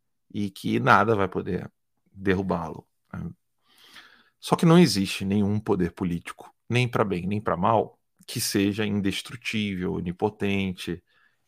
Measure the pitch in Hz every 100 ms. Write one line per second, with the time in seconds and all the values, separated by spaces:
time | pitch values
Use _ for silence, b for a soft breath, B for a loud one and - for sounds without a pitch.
0 | _ _ _ 107 104 - 113 110 127 104
1 | 104 110 95 - 95 90 73 - _ _
2 | _ 98 98 92 98 90 82 - - _
3 | _ - 85 85 _ _ b b b b
4 | b b b b - 180 175 165 165 98
5 | 98 - 98 101 101 104 107 101 87 -
6 | 92 85 - - - _ _ 117 123 120
7 | 107 90 90 104 104 85 98 113 - -
8 | _ _ - - - 107 98 104 107 104
9 | 98 92 - - - 110 104 92 90 87
10 | 87 87 107 104 101 98 95 90 - 85
11 | - _ _ _